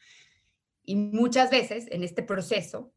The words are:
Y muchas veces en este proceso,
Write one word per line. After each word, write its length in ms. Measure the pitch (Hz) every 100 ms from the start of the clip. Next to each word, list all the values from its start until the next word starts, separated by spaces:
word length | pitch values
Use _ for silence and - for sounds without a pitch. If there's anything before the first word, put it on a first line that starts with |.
| _ - _ _ _ _ _ _ -
Y 60 |
muchas 560 | 202 208 214 247 262 254
veces 380 | 254 226 220 226
en 140 | 175
este 180 | - -
proceso, 680 | - 196 175 208 - - -